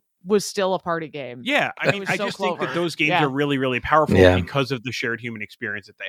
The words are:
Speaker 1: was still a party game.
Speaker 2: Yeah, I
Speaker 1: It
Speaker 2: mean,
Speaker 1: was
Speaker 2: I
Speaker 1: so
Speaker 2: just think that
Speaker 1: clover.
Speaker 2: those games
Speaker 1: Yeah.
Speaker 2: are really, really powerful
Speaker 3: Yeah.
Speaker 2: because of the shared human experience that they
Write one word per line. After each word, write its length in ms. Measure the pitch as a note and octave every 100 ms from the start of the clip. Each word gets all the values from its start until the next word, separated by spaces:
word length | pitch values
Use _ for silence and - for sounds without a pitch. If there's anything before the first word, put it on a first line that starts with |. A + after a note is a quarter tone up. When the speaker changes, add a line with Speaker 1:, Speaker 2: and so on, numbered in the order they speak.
| _ _ F3+
Speaker 1:
was 200 | G#3 -
still 280 | - F#3
a 60 | F3+
party 300 | F3+ E3 D#3
game. 320 | D3 B2+ B2
Speaker 2:
Yeah, 280 | B2 C#4 C3+ -
I 120 | D#3
Speaker 1:
It 20 |
Speaker 2:
mean, 80 | G3+
Speaker 1:
was 80 | F#3+
Speaker 2:
I 60 | F#3+
Speaker 1:
so 100 | G#3
Speaker 2:
just 100 | -
think 220 | F#3 D#3+
that 60 | C#3
Speaker 1:
clover. 120 | E3
Speaker 2:
those 160 | F3 -
games 140 | D3+
Speaker 1:
Yeah. 160 | F3 D3
Speaker 2:
are 40 |
really, 280 | C3+ D3 C#3
really 240 | C3 A#2+
powerful 340 | - D#3 D3+ F#2
Speaker 3:
Yeah. 200 | F#2 F2+
Speaker 2:
because 360 | E2+ C#3 C3
of 120 | C3
the 80 | B2
shared 280 | A2 B2 A#2
human 220 | A#2+ A2
experience 460 | G#2 - A2 G#2 G2
that 100 |
they 100 | -